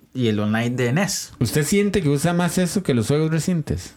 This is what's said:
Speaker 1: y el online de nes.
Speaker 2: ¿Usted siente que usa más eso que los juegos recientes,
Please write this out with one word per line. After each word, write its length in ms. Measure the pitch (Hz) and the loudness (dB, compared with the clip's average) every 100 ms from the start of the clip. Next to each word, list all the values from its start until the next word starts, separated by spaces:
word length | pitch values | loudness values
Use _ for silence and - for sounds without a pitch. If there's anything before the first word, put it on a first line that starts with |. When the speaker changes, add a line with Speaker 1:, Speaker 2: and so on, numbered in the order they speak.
| - | -10
Speaker 1:
y 140 | 131 117 | -2 0
el 120 | 107 | 0
online 320 | 104 110 120 | 0 0 0
de 220 | 127 120 | 0 0
nes. 400 | 147 196 - - - | 0 0 -4 -8 -4
Speaker 2:
¿Usted 240 | 123 151 147 | -2 0 0
siente 360 | 202 202 202 | 2 2 0
que 80 | 147 | 0
usa 240 | 143 170 | 2 2
más 240 | 175 175 190 | 2 0 0
eso 260 | 180 202 | 0 0
que 100 | 180 | 0
los 140 | 123 104 | 0 2
juegos 240 | 147 156 | 2 2
recientes, 640 | 160 165 175 - 82 - | 0 0 -2 -2 -6 -8